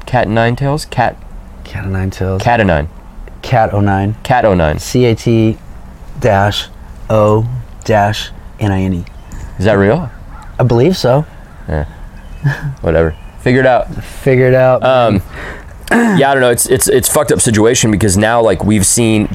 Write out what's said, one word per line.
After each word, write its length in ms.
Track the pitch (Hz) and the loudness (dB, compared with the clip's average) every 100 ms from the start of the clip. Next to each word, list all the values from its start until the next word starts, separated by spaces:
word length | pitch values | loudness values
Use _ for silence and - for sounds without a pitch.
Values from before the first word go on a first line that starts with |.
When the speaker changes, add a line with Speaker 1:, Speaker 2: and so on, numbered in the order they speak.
| - | -2
Speaker 1:
cat 220 | 123 95 | -2 0
o' 20 | |
nine 260 | 110 117 123 | 2 0 0
tails, 300 | 139 151 - | -2 -4 -4
cat. 320 | - 113 - - - - - - | -2 -2 -2 -12 -16 -16 -18 -12
Speaker 2:
Cat 200 | 101 95 | -10 -6
o' 40 | |
nine 200 | 95 95 | -4 -4
tails. 300 | - 92 95 | -4 -4 -2
Speaker 1:
Cat 200 | 120 120 | 0 2
o' 20 | |
nine. 240 | 98 78 76 - - - - - | 4 2 -2 -8 -20 -18 -18 -14
Speaker 2:
Cat 320 | - 120 110 | -2 2 2
o' 80 | 101 | 2
nine. 340 | 101 95 101 110 | 0 2 0 -4
Speaker 1:
Cat 220 | - 123 110 | -2 2 4
o' 80 | |
nine. 260 | 90 80 80 | 4 2 0
Speaker 2:
C 260 | - 131 123 | -2 2 2
A 100 | 113 | 2
T 420 | - 113 110 107 - - - - - - | 2 2 2 0 -8 -18 -18 -18 -16 -4
dash 500 | 120 98 101 - - - - - - | 2 2 2 -2 -8 -14 -18 -14 -2
O 360 | 110 107 107 117 123 - - | 2 4 2 0 -6 -10 -10
dash 460 | - 107 101 101 - - - - | 0 2 2 -2 -8 -14 -16 -6
N 120 | 104 | -2
I 100 | 95 | 0
N 100 | 95 | 0
E. 120 | 87 - - - - - - | -2 -6 -14 -16 -16 -14 -4
Speaker 1:
Is 60 | 98 | 2
that 80 | |
real? 360 | 101 98 147 139 - - - - - | 4 4 2 -2 -12 -18 -18 -12 -2
Speaker 2:
I 40 | |
believe 320 | 120 120 147 185 | 2 4 2 2
so. 300 | 123 135 151 - - - - | 2 2 0 -8 -20 -16 -6
Speaker 1:
Yeah. 180 | 78 71 - - - - - 143 - 143 135 | -4 -4 -10 -16 -16 -16 -6 -4 -4 -6 -6
Whatever. 340 | 87 80 82 - - - | 0 2 2 -2 -12 -6
Figure 200 | 127 127 | 0 2
it 60 | 131 | 4
out. 260 | 117 - - | 2 0 -8
Speaker 2:
Figure 440 | - - 139 127 127 | -12 -4 0 4 4
it 60 | |
out. 280 | 127 127 123 | 4 4 4
Speaker 1:
Um, 380 | 123 131 117 101 - - - - - - - | 2 4 4 2 -2 -12 -14 -14 -16 -14 -2
<clears throat> 0 | |
yeah, 400 | 233 233 185 135 | 0 2 4 2
I 20 | |
don't 60 | 139 | 2
know. 100 | 123 | 2
It's, 140 | 120 - | 2 2
it's, 200 | 135 - | 0 2
it's 220 | 127 - | 2 2
fucked 240 | 156 131 | 0 2
up 80 | 104 | 2
situation 500 | 127 107 110 127 113 | 2 4 4 4 2
because 240 | 101 107 92 | 2 2 2
now, 240 | 107 120 | 2 4
like, 220 | 110 90 | 4 2
we've 220 | 95 107 92 | 2 2 2
seen 420 | - 113 107 - | 2 2 2 0